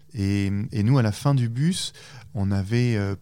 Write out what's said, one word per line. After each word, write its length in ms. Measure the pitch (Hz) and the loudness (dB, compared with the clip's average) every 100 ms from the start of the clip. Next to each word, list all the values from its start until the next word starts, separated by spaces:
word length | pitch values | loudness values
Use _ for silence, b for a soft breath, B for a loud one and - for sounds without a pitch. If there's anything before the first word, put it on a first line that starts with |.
| - - | -12 -4
Et, 360 | 98 101 98 101 110 | 0 0 0 -2 -2
et 120 | 107 | 0
nous, 140 | 104 139 | 2 4
à 60 | |
la 80 | 110 | 2
fin 240 | 101 143 139 | 0 2 2
du 140 | 117 | 0
bus, 420 | 117 160 185 - - B 123 B | 0 0 -2 -6 -12 B -20 B
on 140 | - 98 | -4 0
n'avait, 480 | 98 95 120 123 110 | 0 0 2 2 0
euh, 200 | 98 98 | -2 -4